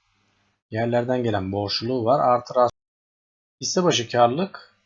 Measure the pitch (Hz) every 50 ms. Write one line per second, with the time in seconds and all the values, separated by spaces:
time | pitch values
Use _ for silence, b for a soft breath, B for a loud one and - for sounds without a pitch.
0 | _ _ _ _ _ _ _ _ _ _ _ _ _ _ 113 110 117 120 120 120
1 | 120 123 127 127 120 117 107 98 92 95 98 101 104 98 - - 113 117 131 127
2 | 113 113 127 - - 127 123 120 - - - 127 123 120 - _ _ _ _ _
3 | _ _ _ _ _ _ _ _ _ _ _ _ 135 - - 185 180 170 143 -
4 | 117 - - 120 120 120 127 156 196 190 - - - - _ _ _